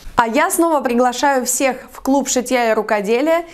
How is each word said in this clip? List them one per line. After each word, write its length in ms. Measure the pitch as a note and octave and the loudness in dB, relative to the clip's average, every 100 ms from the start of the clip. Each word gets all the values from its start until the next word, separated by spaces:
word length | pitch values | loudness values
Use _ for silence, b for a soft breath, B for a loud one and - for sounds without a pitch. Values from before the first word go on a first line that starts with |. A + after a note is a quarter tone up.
| B - | B -2
А 100 | A#3 | 0
я 240 | B3 F4 | 2 0
снова 320 | E4 E4 D4 | 2 2 2
приглашаю 640 | B3 A#3+ B3 B3 C#4+ C4+ A#3+ | 0 2 0 2 0 2 0
всех 420 | - C4+ - - | 0 -2 -2 -10
в 120 | - | -8
клуб 260 | - C4+ C4 | 0 0 0
шитья 420 | B3+ B3 B3 A#3 | -2 0 0 2
и 40 | |
рукоделия. 720 | A3 G#3+ G#3 G3 A#3+ D4+ E4 E4+ | 0 0 -2 0 0 2 0 -2